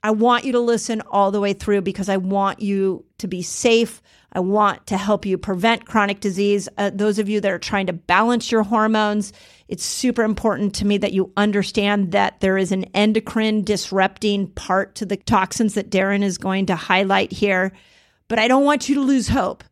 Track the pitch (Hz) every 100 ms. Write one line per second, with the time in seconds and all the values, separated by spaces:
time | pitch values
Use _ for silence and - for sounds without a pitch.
0 | 214 214 233 240 269 240 240 233 - 226
1 | - 196 196 202 202 196 - 202 185 190
2 | 190 196 185 196 196 - 208 196 190 185
3 | - _ 190 180 175 - 240 226 233 -
4 | _ _ _ - 185 208 208 - - 190
5 | 196 202 202 185 - 185 214 226 - 226
6 | 202 202 208 185 202 202 196 - 202 190
7 | 214 208 202 214 196 175 - 202 190 175
8 | - 175 226 240 - 226 202 226 214 220
9 | 208 208 202 - - _ _ 175 - -
10 | 254 240 220 208 226 202 202 - 202 208
11 | 202 190 190 - 208 208 196 - 202 208
12 | 190 196 196 - 196 190 185 190 185 185
13 | 208 220 214 226 220 214 185 202 - 190
14 | 185 190 214 202 196 - - 214 - -
15 | 196 196 - 220 190 - 226 208 - 190
16 | 196 202 202 180 - 190 196 185 - 190
17 | 196 196 196 - 202 185 190 185 _ _
18 | _ _ _ 220 226 254 285 294 - 294
19 | 269 269 226 254 185 - -